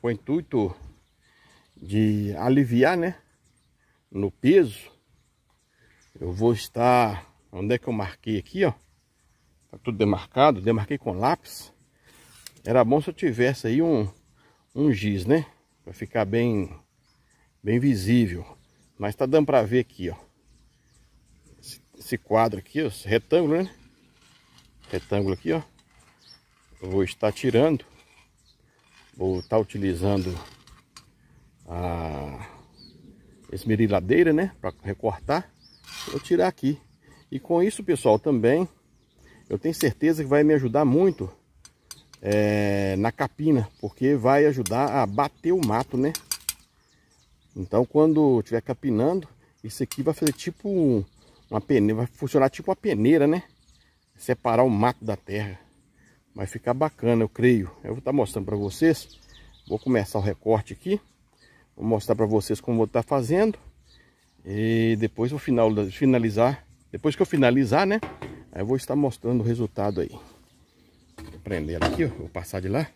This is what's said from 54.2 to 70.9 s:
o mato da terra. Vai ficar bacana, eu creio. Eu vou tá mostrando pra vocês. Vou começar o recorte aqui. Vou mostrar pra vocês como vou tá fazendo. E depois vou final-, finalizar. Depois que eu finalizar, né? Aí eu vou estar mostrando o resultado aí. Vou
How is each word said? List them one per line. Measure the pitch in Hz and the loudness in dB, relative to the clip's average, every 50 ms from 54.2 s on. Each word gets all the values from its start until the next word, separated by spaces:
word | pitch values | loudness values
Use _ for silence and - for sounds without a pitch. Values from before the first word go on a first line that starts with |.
| - - 120 - _ 120 117 117 127 | -4 -4 -4 -2 _ 0 4 4 4
o | 131 | 4
mato | 113 101 107 123 123 _ - | 4 4 2 2 0 _ -6
da | 110 104 | -6 -6
terra. | 98 _ - 98 104 104 101 92 92 - _ _ _ _ _ _ _ _ _ _ _ _ _ _ | -6 _ -8 -6 -6 -6 -6 -10 -14 -20 _ _ _ _ _ _ _ _ _ _ _ _ _ _
Vai | 104 101 | -10 -10
ficar | 95 - 113 _ 123 120 | -10 -10 -8 _ -4 -2
bacana, | 131 156 156 - _ - 117 120 113 113 | -2 -2 -4 -4 _ 0 0 2 2 2
eu | 107 | -2
creio. | _ - 113 127 123 110 98 85 - - - | _ 2 4 4 4 4 0 -4 -10 -14 -10
Eu | 104 107 | -10 -10
vou | 123 - | -8 -6
tá | 123 | -2
mostrando | 135 143 120 98 - 110 98 | 0 0 0 0 -2 -8 -6
pra | 98 104 | -6 -6
vocês. | 101 101 98 92 - 160 165 156 - - - - - _ _ - - - - - - _ - | -4 -4 -6 -4 0 2 2 2 2 -4 -18 -20 -20 _ _ -20 -20 -20 -20 -20 -20 _ -8
Vou | - 107 | -8 -6
começar | - - 127 117 101 - - 110 | -2 0 0 0 0 0 -4 -4
o | 101 | -2
recorte | 104 98 - _ 107 113 107 104 - 98 | -2 -4 -4 _ 0 0 0 0 -4 -14
aqui. | - - 180 196 208 _ _ _ _ _ _ _ _ _ _ _ _ _ _ _ | -12 -6 -4 -4 -4 _ _ _ _ _ _ _ _ _ _ _ _ _ _ _
Vou | - - | -8 -2
mostrar | 110 113 107 104 - - | 0 0 0 0 -2 0
pra | 113 113 | 0 0
vocês | 104 107 107 101 - 113 101 | 2 2 0 0 0 -6 -6
como | - - 120 113 | -4 -4 0 0
vou | 110 | 0
tá | 107 - 123 113 | 0 0 -4 -2
fazendo. | - 151 139 123 117 156 180 208 226 202 - _ - _ _ _ _ _ _ _ _ _ _ _ _ _ _ _ | 0 -2 -2 0 0 0 2 2 0 -2 -6 _ -20 _ _ _ _ _ _ _ _ _ _ _ _ _ _ _
E | 90 98 104 110 113 113 113 113 113 113 104 | -8 -6 -2 -2 0 2 2 2 2 2 0
depois | 110 107 - - 113 127 | 0 -4 -2 -2 -4 -4
vou | 143 147 | -4 -6
final-, | - - 131 117 113 110 110 104 104 95 | -2 -2 2 4 4 4 4 2 -2 -2
finalizar. | 98 - 147 135 127 123 113 113 104 107 117 123 139 - - _ - _ _ _ | -4 0 2 2 4 4 2 0 2 2 2 2 2 -2 -10 _ -20 _ _ _
Depois | - 135 - 156 143 | -14 -4 -4 -4 0
que | - | 0
eu | 196 | -2
finalizar, | - - 156 135 120 120 135 139 110 110 151 196 | 0 2 4 4 4 4 4 2 2 2 2 2
né? | 190 208 220 - - - - - - - - - - | 2 0 -2 -4 -8 -14 -16 -16 -18 -18 -18 -20 -18
Aí | - 85 95 | -10 -8 -4
eu | |
vou | 107 131 135 | -4 -4 -4
estar | - - - | -4 -4 -2
mostrando | 143 143 135 117 - - 113 123 123 107 | 0 0 -2 -2 -4 -4 -2 -2 0 0
o | |
resultado | 113 117 117 120 104 - - 101 104 101 87 | 0 -2 -2 -4 -6 -4 -4 -4 -2 -2 -2
aí. | 82 - | -4 -6
Vou | - - - - - - _ _ _ _ _ _ _ _ _ _ | -6 -16 -20 -20 -20 -20 _ _ _ _ _ _ _ _ _ _